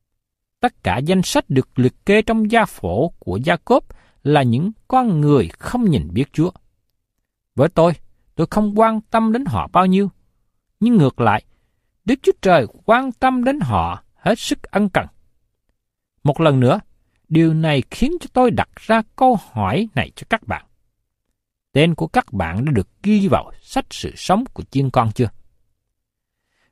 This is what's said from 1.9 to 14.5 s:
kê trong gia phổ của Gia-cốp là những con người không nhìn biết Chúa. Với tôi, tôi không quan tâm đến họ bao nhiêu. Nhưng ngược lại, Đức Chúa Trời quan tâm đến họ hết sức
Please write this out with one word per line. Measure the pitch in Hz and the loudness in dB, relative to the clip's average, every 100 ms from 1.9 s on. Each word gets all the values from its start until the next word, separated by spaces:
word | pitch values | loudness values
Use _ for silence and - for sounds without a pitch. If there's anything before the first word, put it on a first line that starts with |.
| - - | 0 0
kê | 202 | 0
trong | 220 226 214 | 2 0 0
gia | 233 | 0
phổ | 208 - 87 104 165 | 0 -4 -6 -2 -4
của | - - 92 | -6 -8 -4
Gia-cốp | 139 175 - 262 - - _ _ | -2 -4 0 0 0 -12 _ _
là | 139 147 | 0 2
những | 127 117 185 226 - | 2 0 -2 -8 -2
con | 254 247 160 | 0 2 2
người | 147 143 85 - | 4 4 2 -6
không | - 247 226 | -6 -2 2
nhìn | 131 76 | 0 0
biết | 92 143 | -4 -4
Chúa. | - 170 - _ _ _ _ _ _ _ _ _ | -2 -4 -4 _ _ _ _ _ _ _ _ _
Với | - 151 | -2 0
tôi, | - 170 165 - _ _ | 2 2 0 -10 _ _
tôi | - 165 | -6 -4
không | - 214 208 | -2 -2 2
quan | 220 220 | 2 0
tâm | - 226 220 | -4 -2 0
đến | 226 277 | -2 -4
họ | 135 151 | -4 -2
bao | - 185 | 0 2
nhiêu. | 185 202 - _ _ _ _ _ _ | 2 0 -6 _ _ _ _ _ _
Nhưng | 226 233 | 2 4
ngược | 135 - | 2 2
lại, | 117 107 - _ _ _ _ _ | 0 0 -4 _ _ _ _ _
Đức | 185 269 | -4 -2
Chúa | - - | -2 0
Trời | 190 170 107 - | 2 2 2 -6
quan | - 233 269 | 0 0 0
tâm | - 262 254 | -2 -2 0
đến | 240 294 | -2 -2
họ | 147 101 85 90 - | -2 -2 -2 -6 -14
hết | _ 165 226 | _ -4 -4
sức | - | -4